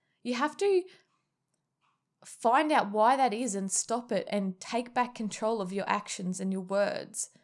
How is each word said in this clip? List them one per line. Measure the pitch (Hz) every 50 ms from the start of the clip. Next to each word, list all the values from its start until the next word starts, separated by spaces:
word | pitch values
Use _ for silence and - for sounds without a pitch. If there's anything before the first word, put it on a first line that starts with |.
| _ _ _ _
You | - 233 247
have | 233 285 302 294
to | - 403 403 381 359 359 - - - _ _ _ _ _ _ _ _ _ _ _ _ _ _ _ _ _ _ _ _ _ _ _ _ -
find | - - - - 226 247 285 311 302
out | 302 233 202 202
why | 202 214 214 240 277
that | 269 262 233 208
is | 226 262 226 190
and | 196 190 190
stop | - - - - 226 247 240 -
it | 214 185 - -
and | 208 202 196 190 185 -
take | - - 240 233 240 240 -
back | 247 247 240 -
control | - 220 196 - - 220 220 233 214
of | 190 180
your | 196 202 - -
actions | 196 208 - - - - 185 180 185 190
and | 190 190
your | 190 190
words, | 180 185 196 202 202 - - - - - - - - - _ _